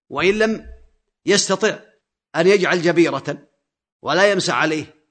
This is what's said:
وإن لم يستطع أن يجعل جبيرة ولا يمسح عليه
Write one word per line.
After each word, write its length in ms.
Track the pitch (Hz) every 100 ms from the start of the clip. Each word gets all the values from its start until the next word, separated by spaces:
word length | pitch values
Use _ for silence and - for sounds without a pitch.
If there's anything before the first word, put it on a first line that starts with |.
| _
وإن 240 | 135 175
لم 340 | 214 220 202 - - _ _ _ _ 151
يستطع 540 | 196 - 190 214 - - _ _ _ _ 151
أن 120 | 175
يجعل 340 | 202 170 180
جبيرة 680 | 165 165 160 135 - 143 - _ _ _ _ _
ولا 300 | 123 160 202
يمسح 220 | 196 -
عليه 420 | 127 156 156 127 _ _